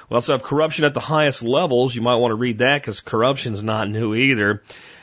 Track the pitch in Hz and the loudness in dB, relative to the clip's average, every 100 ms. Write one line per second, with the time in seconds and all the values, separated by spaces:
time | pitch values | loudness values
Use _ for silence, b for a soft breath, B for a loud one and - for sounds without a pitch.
0 | B 117 120 135 - 143 156 151 151 139 | B -2 0 -2 0 0 0 2 0 0
1 | 123 156 147 - 117 139 175 123 127 120 | -2 2 2 0 0 0 2 2 2 0
2 | 117 120 120 110 123 110 123 143 131 101 | 0 2 2 0 -2 0 2 0 -2 -12
3 | - 113 123 139 123 104 110 107 101 110 | -6 0 2 0 -4 -6 -4 -4 -2 -2
4 | 113 107 135 120 101 107 B B B B | -2 0 2 2 2 0 B B B B